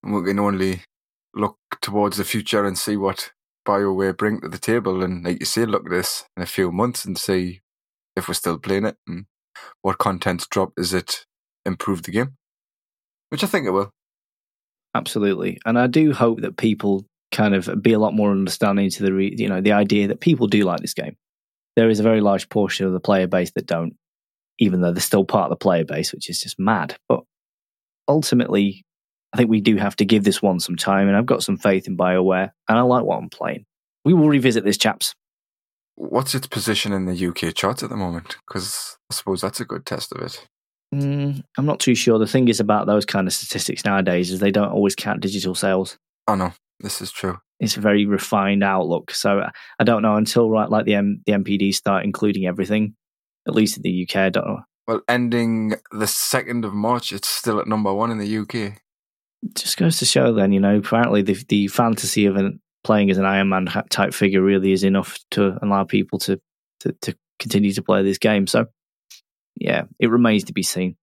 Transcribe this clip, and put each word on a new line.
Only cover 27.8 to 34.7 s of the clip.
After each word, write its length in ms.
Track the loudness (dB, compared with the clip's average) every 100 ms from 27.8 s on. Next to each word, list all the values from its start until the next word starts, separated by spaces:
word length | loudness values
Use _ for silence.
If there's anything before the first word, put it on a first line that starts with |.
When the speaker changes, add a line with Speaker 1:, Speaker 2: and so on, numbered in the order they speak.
| _ _ 0
Speaker 2:
ultimately, 760 | 0 2 0 2 2 0 -2 _ _ _ _ _
I 40 | 0
think 120 | 4
we 120 | 4
do 160 | 4 2
have 180 | 0 0
to 100 | 2
give 180 | 4
this 200 | 4 2
one 160 | 0 0
some 160 | -2 -4
time, 320 | 0 2 4
and 100 | 2
I've 80 | 2
got 160 | 0
some 160 | 0 -2
faith 300 | 2 0 0
in 100 | -2
BioWare, 540 | 2 2 2 2 -2 _ 0
and 80 | 2
I 40 |
like 220 | 4 2
what 140 | 0 -4
I'm 140 | -6
playing. 340 | -8 -8 -8 -12 _ _ _ 4
We 80 |
will 160 | 6 6
revisit 340 | 6 4 2
this, 140 | 0